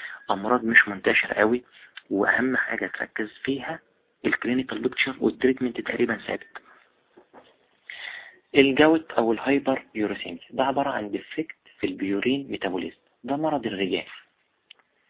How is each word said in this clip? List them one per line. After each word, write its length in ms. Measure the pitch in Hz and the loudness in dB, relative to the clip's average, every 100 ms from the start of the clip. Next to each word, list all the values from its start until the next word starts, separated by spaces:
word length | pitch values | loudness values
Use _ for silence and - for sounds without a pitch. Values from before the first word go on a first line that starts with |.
| - - - | -14 -8 -4
امراض 340 | 98 107 123 113 | -2 2 2 4
مش 220 | 117 - | 4 4
منتشره 460 | 98 113 - - | 2 2 2 2
قوي، 300 | - 107 123 - - - - - | 4 4 2 -2 -20 -20 -18 -2
واهم 480 | 98 101 - 131 123 | 2 4 2 2 0
حاجه 300 | - 113 95 | -2 -4 -6
تركز 460 | - - - 107 - | -6 -8 -6 -8 -6
فيها 360 | - 135 - 165 _ _ _ _ - | -4 -4 -6 -10 _ _ _ _ -2
الكلينيكال 540 | - 113 127 127 110 | -2 0 0 -2 -2
بيكتشر 360 | 127 - - 131 | -2 -2 -4 0
والتريتمنت 600 | 117 - 127 127 127 117 | 0 2 2 2 -2 -4
تقريبًا 360 | - 113 120 107 | -4 0 0 -2
ثابت. 300 | - 95 - - - - _ _ _ - - - - _ _ _ - - - - - - _ 143 | -6 -8 -8 -20 -20 -20 _ _ _ -20 -20 -20 -20 _ _ _ -18 -14 -14 -14 -16 -20 _ 4
الجوت 560 | 139 131 156 160 160 | 6 8 6 6 2
او 220 | - 113 | 0 2
الهايبر 520 | 110 - 139 139 131 - 113 | 2 2 2 2 -2 -4 -4
يوريسيميا 440 | 104 101 - 85 - | -4 -4 -8 -12 -8
ده 140 | 123 | -2
عباره 260 | 131 135 139 | 0 0 -2
عن 220 | 120 104 | -2 -4
ديفكت 440 | 98 - - 156 - _ - | -6 -6 -8 -8 -10 _ -8
في 80 | 95 | -6
البيورين 600 | 92 95 98 123 139 131 | -4 -2 0 0 -2 -4
ميتابوليزم، 480 | 104 98 90 82 - _ _ | -6 -4 -4 -6 -12 _ _
ده 120 | 127 139 | -4 -2
مرض 280 | 156 143 113 | 0 -2 -2
الرجال، 380 | 98 95 90 - - - _ _ _ - - _ _ | -2 -2 -2 -6 -16 -20 _ _ _ -20 -20 _ _